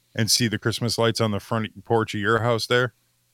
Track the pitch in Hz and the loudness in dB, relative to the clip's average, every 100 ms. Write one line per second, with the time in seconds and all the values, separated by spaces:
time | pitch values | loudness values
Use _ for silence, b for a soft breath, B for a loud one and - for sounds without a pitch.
0 | _ - 107 - 117 104 120 - 117 - | _ -4 0 2 0 0 -2 -2 -4 0
1 | 113 110 113 98 - 113 107 101 - 117 | 0 2 -2 -2 -4 -4 -4 -10 -2 0
2 | 110 107 101 113 117 113 - 123 123 _ | 0 -2 0 2 2 0 2 2 2 _
3 | _ _ _ | _ _ _